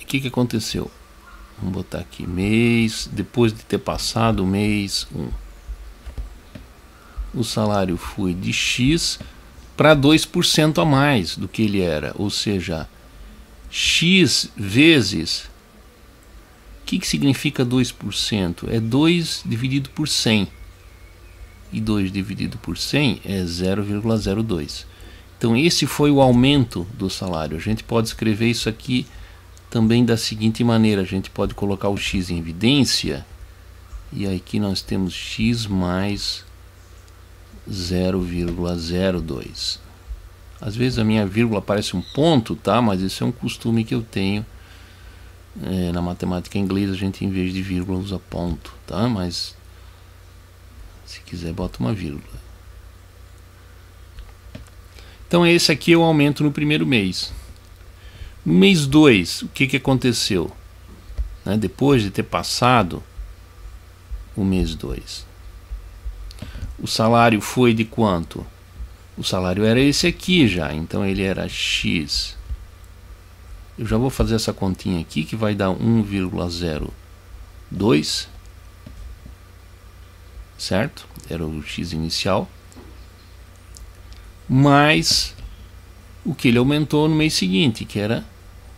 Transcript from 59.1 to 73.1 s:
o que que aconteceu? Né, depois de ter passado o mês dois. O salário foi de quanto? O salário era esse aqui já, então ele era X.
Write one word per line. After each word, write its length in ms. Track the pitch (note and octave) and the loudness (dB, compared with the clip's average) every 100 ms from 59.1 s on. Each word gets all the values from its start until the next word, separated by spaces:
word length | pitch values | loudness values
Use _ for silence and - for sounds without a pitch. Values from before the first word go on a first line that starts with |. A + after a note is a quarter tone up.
| G#2 E2+ - | 8 4 -4
o 40 | G#3 | -6
que 180 | - C3+ | -2 -2
que 100 | C3+ | 0
aconteceu? 720 | - C3 B2+ A2+ - F#2+ D2+ - - - - - - - - - - | 0 2 2 0 0 0 -2 -6 -20 -20 -20 -20 -12 -8 -8 -6 -2
Né, 100 | G#2+ | -2
depois 460 | F#2+ - C#3 C3 | -2 0 4 4
de 80 | G2+ | 2
ter 140 | A2 | -2
passado 800 | A2 E2+ - - B2 B2 F2 D2 - - - - - - - - - - - - - - | -2 -2 -2 0 4 4 2 -4 -12 -16 -16 -16 -20 -20 -20 -20 -20 -20 -14 -14 -10 -2
o 80 | |
mês 300 | G2 F#2 E2+ | 0 2 0
dois. 500 | D#2 C#2 C2 - - - - - - - - - - - - - - - - - - | -4 -8 -8 -10 -16 -16 -20 -20 -18 -14 -14 -14 -14 -12 -12 -14 -14 -14 -12 -12 -10
O 80 | - | -6
salário 540 | - A2 A#2 A#2 G#2 | 0 4 6 6 4
foi 340 | - B2+ A#2+ A2 | 0 4 4 4
de 100 | A2 | 0
quanto? 580 | - A2 F2 D#2+ - - - - - - - - - | 0 2 2 -2 -10 -12 -16 -20 -16 -16 -16 -18 -8
O 40 | |
salário 420 | - F#2+ F#2 F#2+ A2 | -4 -2 -2 2 2
era 140 | A#2+ | 4
esse 260 | C#3 C#3 F3 | 4 2 0
aqui 420 | - - F3+ A#2 | 0 2 4 6
já, 240 | F2+ C#2+ | 4 -2
então 320 | D2+ E2+ G2 | -4 -4 -2
ele 200 | G2 F#2+ | -2 0
era 260 | F#2+ F2+ E2+ | -2 -2 -4
X. 880 | - - - G#2+ F#2 D2 - - - - - - - - - - | -4 -4 -2 -2 -2 -2 -4 -6 -10 -10 -12 -12 -20 -20 -20 -20